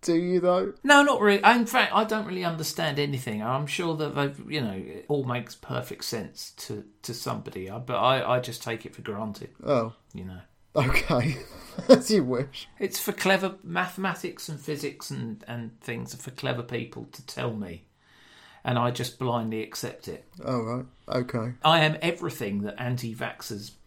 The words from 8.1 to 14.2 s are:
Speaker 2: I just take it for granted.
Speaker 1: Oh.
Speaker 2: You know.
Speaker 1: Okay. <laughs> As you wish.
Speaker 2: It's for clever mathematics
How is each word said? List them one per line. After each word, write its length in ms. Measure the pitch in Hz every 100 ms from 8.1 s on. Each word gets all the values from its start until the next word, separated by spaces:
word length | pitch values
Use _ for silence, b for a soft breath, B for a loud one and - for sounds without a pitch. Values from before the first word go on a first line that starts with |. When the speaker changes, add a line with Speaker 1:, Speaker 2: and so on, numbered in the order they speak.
| 131 107 127
Speaker 2:
I 40 |
just 220 | 127 110
take 220 | - 113
it 100 | -
for 60 | -
granted. 460 | - 104 110 101 - _
Speaker 1:
Oh. 300 | - 135 113 - _
Speaker 2:
You 140 | - 92
know. 140 | 90 - _ _ -
Speaker 1:
Okay. 600 | 131 131 - 143 127 131 - -
<laughs> 260 | - - -
As 220 | 180 -
you 120 | 214
wish. 460 | 127 123 139 - - -
Speaker 2:
It's 220 | - -
for 120 | -
clever 420 | 196 185 190 185 -
mathematics 840 | 175 170 180 - 190 165